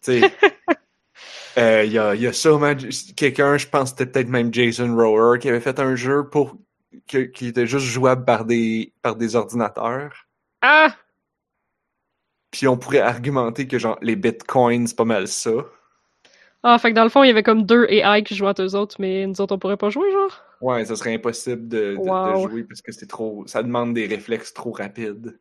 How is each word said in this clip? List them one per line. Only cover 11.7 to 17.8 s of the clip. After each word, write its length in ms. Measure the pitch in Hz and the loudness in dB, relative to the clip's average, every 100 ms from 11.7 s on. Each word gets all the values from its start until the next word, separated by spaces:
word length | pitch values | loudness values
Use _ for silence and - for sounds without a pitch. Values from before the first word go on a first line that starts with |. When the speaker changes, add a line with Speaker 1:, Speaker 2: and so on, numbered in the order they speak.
| _ _ _ _ _ _ _ _ | _ _ _ _ _ _ _ _
Speaker 1:
Puis 160 | - 135 | -2 0
on 80 | 127 | 0
pourrait 240 | - 135 | 2 2
argumenter 680 | 107 123 123 143 117 117 131 | 2 0 -4 -2 -2 -4 -6
que, 100 | 127 | -4
genre, 200 | 113 - | -4 -4
les 160 | 117 107 | -4 -2
bitcoins, 720 | 113 113 - 135 123 120 120 | -2 -4 -4 2 2 2 -4
c'est 100 | - | -2
pas 80 | |
mal 240 | 117 110 95 | 0 0 -2
ça. 220 | - - 113 147 _ _ _ _ _ _ _ _ _ | -6 -4 -4 -6 _ _ _ _ _ _ _ _ _
Speaker 2:
Ah, 160 | 240 233 | 4 4
fait 120 | 233 | 4
que 40 | 226 | 4
dans 80 | |
le 60 | 226 | 4
fond, 120 | 277 | 6
il 60 | 269 | 6
y 20 | |
avait 120 | 220 | 6
comme 220 | 208 220 | 4 2
deux 220 | 196 233 | 4 4